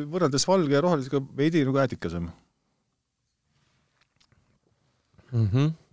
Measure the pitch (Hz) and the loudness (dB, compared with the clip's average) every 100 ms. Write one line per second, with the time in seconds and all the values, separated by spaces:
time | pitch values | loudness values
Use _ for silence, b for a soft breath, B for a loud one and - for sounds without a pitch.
0 | 147 175 160 135 156 190 147 139 175 160 | -4 -2 0 0 2 2 2 2 2 0
1 | 131 143 135 131 151 165 135 139 131 - | -2 -4 -4 -2 0 2 2 2 0 -2
2 | 87 85 85 - _ _ _ _ _ _ | -6 -6 -8 -10 _ _ _ _ _ _
3 | _ _ _ _ _ _ _ _ _ _ | _ _ _ _ _ _ _ _ _ _
4 | _ _ _ _ _ _ _ _ _ _ | _ _ _ _ _ _ _ _ _ _
5 | _ _ _ 120 107 120 151 160 _ | _ _ _ -2 0 2 0 -2 _